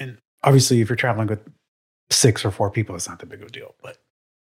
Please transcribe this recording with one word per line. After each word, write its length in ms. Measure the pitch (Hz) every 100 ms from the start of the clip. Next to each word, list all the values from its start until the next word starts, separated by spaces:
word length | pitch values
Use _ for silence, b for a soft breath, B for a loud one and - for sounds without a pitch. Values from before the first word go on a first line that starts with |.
and 180 | 135 117 _ _
obviously, 380 | - 135 127 123
if 60 | 110
you're 60 | 120
traveling 300 | 127 110 107
with 140 | 107 - - _ _ _ _ -
six 340 | - 120 110
or 60 | 110
four 200 | 95 101
people, 240 | 113 104
it's 140 | 87 -
not 100 | -
that 60 | -
big 100 | -
of 80 | 82
a 20 |
deal, 240 | - - _
but, 140 | - - _ _ _ _ _